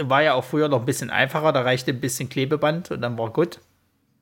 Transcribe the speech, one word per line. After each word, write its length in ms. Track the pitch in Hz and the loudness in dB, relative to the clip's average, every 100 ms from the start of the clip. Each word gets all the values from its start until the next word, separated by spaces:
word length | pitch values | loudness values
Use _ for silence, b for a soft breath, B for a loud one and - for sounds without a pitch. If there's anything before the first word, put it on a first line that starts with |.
| 135 | 2
war 120 | 135 | 4
ja 120 | 156 | 4
auch 100 | 131 | 2
früher 240 | - 151 151 | 0 0 2
noch 140 | 131 | 2
ein 40 | 123 | 0
bisschen 240 | 135 127 | -4 -2
einfacher, 440 | - 135 160 156 | 0 0 2 2
da 80 | 139 | 2
reichte 300 | 123 127 - | 2 0 -2
ein 100 | 123 | -4
bisschen 260 | 135 - 135 | -4 -6 -6
Klebeband 640 | 143 131 151 147 165 - | -4 -2 0 0 0 -6
und 100 | 135 | -6
dann 160 | 120 113 | -4 -4
war 120 | 113 | -4
gut. 280 | 147 175 - _ _ _ _ _ _ | 0 -2 -2 _ _ _ _ _ _